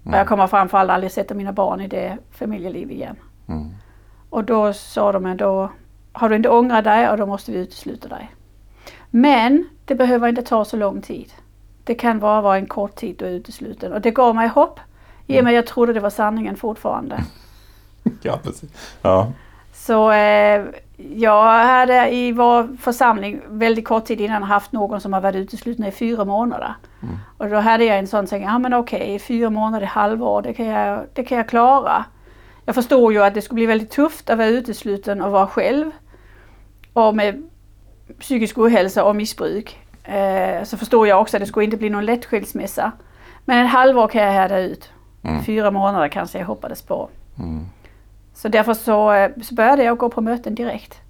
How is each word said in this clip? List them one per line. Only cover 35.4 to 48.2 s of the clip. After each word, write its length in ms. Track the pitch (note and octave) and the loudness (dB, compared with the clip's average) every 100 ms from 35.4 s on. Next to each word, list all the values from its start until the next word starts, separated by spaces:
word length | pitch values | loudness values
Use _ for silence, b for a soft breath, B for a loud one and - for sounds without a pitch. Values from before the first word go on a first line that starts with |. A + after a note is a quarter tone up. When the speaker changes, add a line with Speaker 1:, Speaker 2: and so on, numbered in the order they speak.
| G3 | 2
Speaker 1:
själv. 440 | - F#3+ C#4 D#4 - b b b b b b b _ - | 0 0 -2 -4 -10 b b b b b b b _ -6
Och 220 | - A3 | 2 2
med 280 | G#3+ G#3 A#3 D#4+ _ - - - - - - | 2 -2 -2 -14 _ -20 -20 -20 -20 -20 -20
psykisk 380 | - B3 G#3+ - | -4 -2 -2 2
ohälsa 460 | A3+ A3+ F#3 G3+ | 4 4 2 2
och 100 | F#3+ | 2
missbruk. 640 | G#3 G#3+ - E3 F#3+ A3+ - - - | 0 -6 -6 -6 -6 -10 -20 -20 -20
Eh, 600 | - G3 G3 F#3+ F#3 F3+ | -8 -2 -2 0 -2 -4
så 140 | G#3+ G3+ | -8 -10
förstod 300 | G#3+ A#3 G#3+ | 2 4 6
jag 140 | F#3+ | 4
också 160 | G#3+ G#3 | 4 -2
att 40 | |
det 60 | G3+ | -4
skulle 160 | A3 | -2
inte 120 | G#3+ G#3+ | -2 -2
bli 120 | G#3+ | -4
någon 160 | G#3 | -4
lätt 200 | G#3 A#3+ | -2 -4
skilsmässa. 640 | - G#3+ G3+ G3 G3 - G#3+ - b b b b | -2 -6 -6 -10 -8 -6 -6 -8 b b b b
Men 200 | - A#3+ | 0 2
ett 60 | B3 | 4
halvår 360 | B3+ C4 B3+ G#3+ | 4 4 4 2
kan 140 | A#3+ | 2
jag 80 | G3+ | 2
härda 280 | G3 F#3+ F#3+ | 2 2 0
ut. 300 | F#3 - - - - - | -2 -8 -16 -20 -20 -14
Speaker 2:
Mm. 200 | - D#3 | -6 -6
Speaker 1:
Fyra 280 | - A3 G#3 | -4 0 0
månader 360 | G3 G3 G3 D3 | 0 0 0 -2
kanske 300 | G3 E3+ F3+ | -4 -8 -8
jag 60 | |
hoppades 360 | F3+ - - - | -10 -10 -10 -14
på. 280 | - - - - - - | -8 -8 -8 -14 -20 -14
Speaker 2:
Mm. 260 | E2+ D#2 F2+ b b b b - | -10 -10 -12 b b b b -20